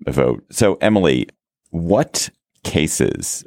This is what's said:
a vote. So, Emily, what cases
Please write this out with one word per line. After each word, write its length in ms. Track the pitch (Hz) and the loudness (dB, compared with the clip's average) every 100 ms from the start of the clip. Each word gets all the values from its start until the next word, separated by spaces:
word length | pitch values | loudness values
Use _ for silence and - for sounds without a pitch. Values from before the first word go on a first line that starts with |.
| - | -4
a 60 | |
vote. 320 | 69 64 57 - | 0 0 0 -6
So, 240 | - 104 - | 0 0 2
Emily, 520 | 107 104 85 64 - _ _ _ _ | 2 4 4 2 -2 _ _ _ _
what 580 | 82 85 107 156 - - - _ _ | -6 0 0 0 -6 -8 -12 _ _
cases 840 | - 76 80 - 57 - - - | -4 -2 -2 0 -2 -2 -8 -10